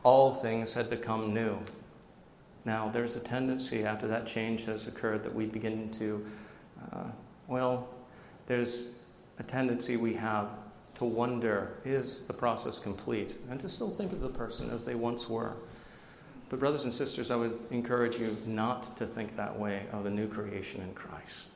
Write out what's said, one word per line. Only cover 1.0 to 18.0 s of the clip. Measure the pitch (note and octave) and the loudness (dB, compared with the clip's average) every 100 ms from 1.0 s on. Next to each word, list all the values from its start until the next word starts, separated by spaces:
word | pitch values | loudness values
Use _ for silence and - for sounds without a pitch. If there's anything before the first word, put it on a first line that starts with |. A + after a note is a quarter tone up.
| - A2 G#2+ G#2+ | 0 0 2 2
new. | A2 F#2+ F2+ - - - - - - - - - A#2 | 2 0 -6 -12 -18 -20 -20 -20 -20 -20 -20 -8 -2
Now, | A2 A2 | 0 2
there's | A#2 A#2+ A#2+ | 0 0 -2
a | |
tendency | - B2 C3 C3 - A2+ G#2+ | -2 0 2 0 0 0 0
after | G#2+ A2 | 0 0
that | A2+ A#2 | 0 0
change | A2+ A2 A2+ A2+ | -2 0 0 0
has | G#2+ - | -4 -6
occurred | - A2+ G#2+ | -2 0 0
that | G#2+ G#2+ | -2 -2
we | A2 | -2
begin | A2 A2 A2 A2 | -2 -2 -2 -4
to, | - A2 G#2 G#2+ - - - - - - | -2 -2 -2 -4 -12 -16 -18 -20 -16 -10
uh, | - - A2 - - - | -8 -8 -10 -16 -18 -2
well, | B2+ B2+ B2+ - - - - - - - | 2 4 2 -2 -12 -16 -20 -20 -18 0
there's | B2 A#2+ - - - - - - - | 2 2 -2 -8 -12 -20 -20 -20 -14
a | |
tendency | - C3 B2+ A#2 - A#2+ | -4 2 2 2 2 2
we | A#2 G#2+ | 2 2
have | G#2+ G#2+ G2+ - - - - - | 2 2 0 -6 -14 -18 -18 -2
to | A#2+ | 0
wonder, | A2+ A#2+ B2 A2+ G2+ F#2+ - C3 | 2 2 2 2 2 0 -6 0
is | C3+ C3 - - | 0 2 -2 -4
the | |
process | - A#2+ A2+ - - | 0 2 2 -2 -4
complete? | G#2 G2+ - A2+ G2+ - B2+ | -6 -4 0 0 -2 -6 -8
And | C3 | -6
to | F#3 | -4
still | - A3 | -2 -2
think | - F#3+ | -2 -4
of | F#3 | -2
the | C3 | -2
person | B2+ A2+ - A#2 | -2 -2 -2 -2
as | A#2 | -2
they | B2 A#2+ | -2 0
once | A#2 A#2+ - | 0 0 -2
were. | A2+ A2 - - - - - - - - - - | 0 0 -4 -12 -16 -18 -18 -20 -20 -18 -18 -6
But | C3 | 2
brothers | C#3 D3 C3 | 4 4 0
and | |
sisters, | - C3+ - A#2+ | 0 0 0 2
I | B2 | 2
would | A#2 A2 - | 2 0 -2
encourage | B2 A#2+ B2 | -2 2 4